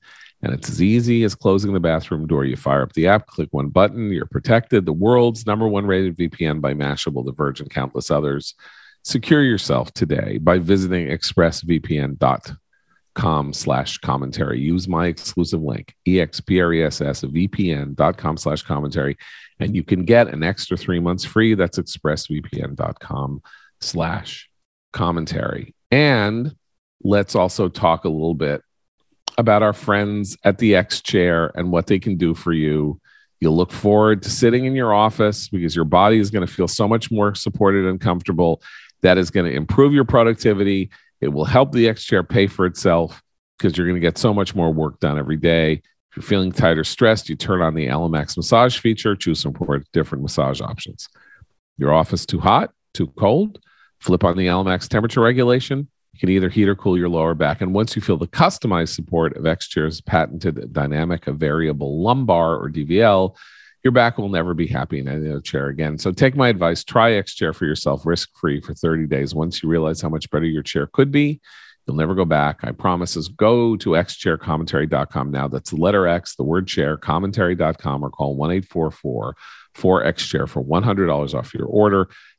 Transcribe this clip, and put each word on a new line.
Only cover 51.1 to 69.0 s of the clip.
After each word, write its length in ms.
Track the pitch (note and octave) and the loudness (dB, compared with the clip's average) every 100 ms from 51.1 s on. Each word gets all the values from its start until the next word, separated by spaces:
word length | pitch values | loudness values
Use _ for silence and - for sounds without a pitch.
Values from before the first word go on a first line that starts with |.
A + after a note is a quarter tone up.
| _ _ - _ _ _ - | _ _ -20 _ _ _ -2
Your 140 | C#2 | 2
office 340 | D#2+ E2 F2 - | 4 2 -2 -4
too 140 | F2+ | 0
hot, 340 | G2 A2 - _ _ | 2 2 2 _ _
too 140 | - D#2+ | -6 -6
cold? 520 | - G2+ C#3 G#3 - _ _ _ _ | 0 2 2 0 -6 _ _ _ _
Flip 240 | - F2 | -2 2
on 140 | F#2 F2 | 2 2
the 100 | F2+ | 0
Alamax 400 | F2+ F#2+ F2+ - | 0 0 -2 -2
temperature 320 | A#2+ A2 B2+ | -2 0 2
regulation. 680 | A#2 B2 A#2+ B2 - C3+ C#3+ _ _ | 2 4 2 2 0 -6 -8 _ _
You 60 | - | -4
can 100 | F2+ | 2
either 180 | F#2+ F#2 | 2 2
heat 220 | A2 G2+ | 2 2
or 60 | F#2+ | 2
cool 220 | G2+ F2+ | 0 0
your 120 | F2 | 0
lower 240 | E2+ D#2+ | 0 0
back. 260 | D#2+ D2+ - | 0 0 0
And 140 | F#2 | -2
once 200 | G2 A2+ | 0 -2
you 80 | - | -2
feel 140 | - E2+ | -2 -2
the 100 | E2+ | -2
customized 720 | - F3 - A#2 F2 E2 - | 2 2 2 -2 0 -2 -6
support 400 | E2+ E2+ D#2+ - | -4 -2 -2 -2
of 100 | D#2 | -2
X 220 | E2 - | -2 -4
Chair's 320 | - D#2 D#2 | -4 -4 -4
patented 720 | - E2 D#2 D#2 E2 D2+ A1+ | -2 0 0 -4 -6 -6 -6
dynamic 540 | - C#2+ D2 E2 F2 - | -4 -2 -2 -2 -4 -4
variable 760 | D2 D#2 D#2 D#2 D2 C#2+ D2+ | -4 -2 0 0 -2 -4 -2
lumbar, 560 | G2+ C3 A#2+ E2+ E2 D#2 | 0 0 2 2 2 0
or 120 | C2+ | -4
D 140 | D#2 | -6
V 180 | D2 F#2 | 0 4
L, 340 | A2+ F#2+ F#2+ - - - - _ C3 | 4 4 2 -4 -20 -20 -20 _ 2
your 60 | |
back 260 | B2 A#2 A#2 | 4 2 0
will 120 | G2+ | -4
never 260 | F#2 E2+ E2 | -2 -2 -2
be 100 | D#2+ | -2
happy 320 | C2 C2 C#2+ | -4 -4 -6
in 100 | C2+ | -6
any 220 | D2+ D#2 | -6 -6
other 120 | C#2+ | -8
chair 260 | - D2+ C#2 | -6 -4 -4
again. 320 | C#2 D2+ D#2 | -4 -4 -4
So 120 | G2 | -4
take 240 | F2+ C3+ C#3 | 2 2 4
my 140 | B2 | 2
advice, 340 | G2 E2+ E2+ | 2 0 -2
try 300 | - A#2+ A2+ | -2 2 4
X 220 | G#2+ - - | 2 -2 -4
Chair 180 | E2 | -4
for 120 | D2+ D#2 | -2 -2
yourself, 380 | D2 - C#2 | -2 -2 -2
risk-free 580 | E2 E2 - _ E2 C#2+ | 0 -2 -4 _ -2 -2
for 120 | - | -6
thirty 320 | D2 E2 D#2+ | -4 -2 0